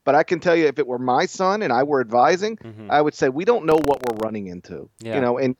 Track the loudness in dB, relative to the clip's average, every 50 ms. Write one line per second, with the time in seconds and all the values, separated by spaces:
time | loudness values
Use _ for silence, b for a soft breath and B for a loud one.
0 | b 2 2 2 2 2 -2 -2 0 2 2 4 4 2 2 0 -4 -4 -4 -4
1 | -2 0 0 0 0 -2 -2 -2 0 0 0 0 0 0 0 2 2 2 2 0
2 | 0 2 2 4 4 4 4 2 -2 -4 -6 -8 -14 -18 -18 -14 -6 0 2 2
3 | 2 2 0 0 0 -2 0 0 0 0 0 2 2 2 2 2 4 2 0 0
4 | -2 -6 -4 -4 -4 -6 -6 -6 -8 -10 -12 -14 -14 -14 -14 -14 -14 -16 _ -16
5 | -10 -6 -4 -2 0 0 0 0 0 -2 -2 -4